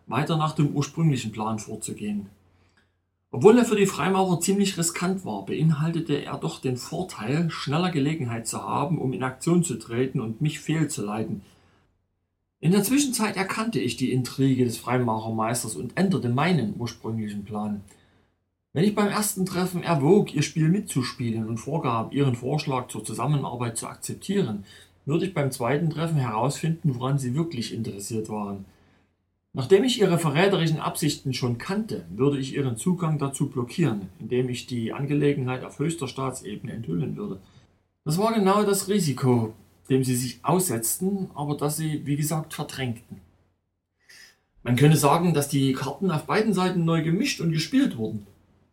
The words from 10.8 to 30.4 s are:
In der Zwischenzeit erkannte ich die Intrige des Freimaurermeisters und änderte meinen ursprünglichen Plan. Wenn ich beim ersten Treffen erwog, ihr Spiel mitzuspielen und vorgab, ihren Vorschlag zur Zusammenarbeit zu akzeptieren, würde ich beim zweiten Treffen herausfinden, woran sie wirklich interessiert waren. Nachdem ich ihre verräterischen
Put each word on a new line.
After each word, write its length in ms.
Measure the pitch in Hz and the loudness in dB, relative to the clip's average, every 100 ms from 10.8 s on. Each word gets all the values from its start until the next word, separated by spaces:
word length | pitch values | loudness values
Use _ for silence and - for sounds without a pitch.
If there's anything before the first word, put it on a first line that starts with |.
| 151 - 104 110 - - - _ _ _ _ _ _ _ _ _ _ _ | -2 -4 -6 -4 -6 -8 -12 _ _ _ _ _ _ _ _ _ _ _
In 140 | 156 | 2
der 100 | 202 | 4
Zwischenzeit 540 | 202 277 285 233 214 180 | 4 2 2 0 0 0
erkannte 420 | 190 - 240 131 | -4 -2 -2 0
ich 160 | 120 - | -2 0
die 160 | 123 | 0
Intrige 540 | 127 123 - 135 127 120 | 0 -2 2 2 4 2
des 120 | - | 0
Freimaurermeisters 1000 | - 127 120 110 113 110 110 123 107 - | -2 0 0 -2 -2 -2 0 -2 -4 -8
und 200 | 123 - | -6 0
änderte 300 | 190 123 120 | 2 2 2
meinen 480 | 123 170 165 104 101 | 2 4 2 0 -4
ursprünglichen 680 | 117 - 110 110 104 104 101 | -6 -6 -6 -4 -4 -8 -8
Plan. 360 | 104 104 101 98 - _ _ _ _ _ _ _ | -6 -4 -6 -10 -20 _ _ _ _ _ _ _
Wenn 120 | 139 208 | 0 2
ich 100 | 208 | 4
beim 140 | 202 | 2
ersten 360 | 208 208 190 180 | 2 -2 -2 -2
Treffen 380 | 175 180 175 | 0 -2 -2
erwog, 500 | - 160 139 202 - | 0 2 6 6 6
ihr 100 | 151 | 0
Spiel 260 | 143 160 151 | -2 2 2
mitzuspielen 760 | 196 - 135 117 - 117 110 110 | 2 0 -2 -4 -4 -4 -2 -4
und 120 | 117 | -6
vorgab, 560 | - 156 139 117 110 | -4 -2 0 -2 -2
ihren 220 | 135 135 117 | 0 2 0
Vorschlag 520 | 127 151 147 131 123 | -2 -2 -2 -4 -4
zur 160 | 98 | -10
Zusammenarbeit 720 | - 104 127 147 87 120 117 113 | -8 -4 0 0 -2 -4 -4 -4
zu 100 | - | -10
akzeptieren, 760 | - - - - 196 135 104 - - - _ 135 | -10 -10 -10 -2 0 0 -4 -10 -20 -20 _ -2
würde 200 | 165 185 | 0 0
ich 80 | |
beim 180 | 151 131 | 0 -2
zweiten 380 | - 120 175 165 | -2 0 2 0
Treffen 280 | 147 165 151 | 0 0 0
herausfinden, 800 | 123 110 131 - 160 165 156 120 | 0 0 0 0 -2 0 -2 0
woran 220 | 127 139 | -2 0
sie 180 | 127 135 | 0 -2
wirklich 380 | 165 117 - | -2 -4 -6
interessiert 560 | 117 107 98 - 110 107 | -6 -6 -8 -6 -6 -4
waren. 360 | 107 143 139 98 _ _ _ _ _ _ _ _ | -6 -6 -8 -12 _ _ _ _ _ _ _ _
Nachdem 300 | 135 123 196 | -8 4 6
ich 160 | 254 - | 6 2
ihre 180 | 180 165 | 4 4
verräterischen 640 | 156 143 | 2 4